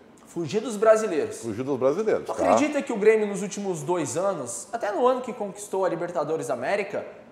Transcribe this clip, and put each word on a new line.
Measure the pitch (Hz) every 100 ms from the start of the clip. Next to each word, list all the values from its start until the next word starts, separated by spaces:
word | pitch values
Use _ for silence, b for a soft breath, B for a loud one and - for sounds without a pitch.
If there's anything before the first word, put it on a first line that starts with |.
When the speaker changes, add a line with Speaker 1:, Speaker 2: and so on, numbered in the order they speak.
| - - -
Speaker 1:
Fugir | - 160 202
dos | 254 208
brasileiros. | 220 220 214 160 113 -
Speaker 2:
Fugir | 117 107
dos | 131 135
brasileiros, | 127 160 220 110 73
Speaker 1:
Tu |
Speaker 2:
tá? | -
Speaker 1:
acredita | 85 226 302 285
que | -
o | 233
Grêmio | 214 220 208
nos | 196
últimos | 196 202 202 170
dois | 147 180 143 135
anos, | 196 180 123 - -
até | 233 208
no | 349 254
ano | 254
que | 247
conquistou | - 208 185 - 190
a | 185
Libertadores | 165 170 175 143 160 135
da |
América, | 123 135 202 190 127 - - -